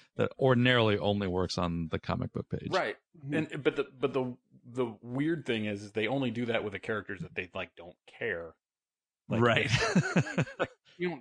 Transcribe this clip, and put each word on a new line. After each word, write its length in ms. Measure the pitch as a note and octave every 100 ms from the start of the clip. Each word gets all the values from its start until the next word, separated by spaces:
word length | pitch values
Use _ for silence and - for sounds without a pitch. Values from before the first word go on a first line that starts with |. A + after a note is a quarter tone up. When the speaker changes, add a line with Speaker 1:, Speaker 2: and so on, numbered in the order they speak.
| _ -
Speaker 1:
that 140 | G#2+ -
ordinarily 580 | C3+ A#2+ B2 B2 A2 G2+
only 280 | G2+ G#2 G2
works 300 | F2+ F2+ -
on 300 | F2+ E2+ D#2+
the 100 | -
comic 320 | - F2+ E2
book 140 | - -
page. 200 | - -
Speaker 2:
Right. 240 | F3+ B2+ - _ - C#3
Speaker 3:
Mm-hmm. 80 | D#3 D#3
Speaker 2:
And, 100 | D#3
but 120 | C3+ D3
the, 100 | C3+ C3
but 140 | C#3
the, 220 | C3 B2+ B2 _ - B2
the 240 | A#2+ B2 G#2+
weird 440 | A#2+ B2+ D3+ E3 C3
thing 180 | A2+ G#2+
is, 160 | G2+
is 80 | G#2
they 160 | G#2+ G#2+
only 220 | C#3 B2+
do 140 | A2 A#2
that 180 | A#2
with 100 | G#2
the 60 | F#2+
characters 420 | - G#2+ F#2+ F#2+
that 120 | - -
they, 140 | F2+ F#2+
like, 200 | F2+ -
don't 200 | F2 - - -
care. 340 | A#2 F2 E2 - _ _ _ _ _ _ -
Like, 140 | A2+
Speaker 1:
Right. 280 | A#2+ A2 - A#2+ A4 C#4+
<laughs> 640 | - F#3+ - - C#3+ -
Speaker 2:
like, 100 | F3 _ _ -
you 120 | F3
know, 100 | D3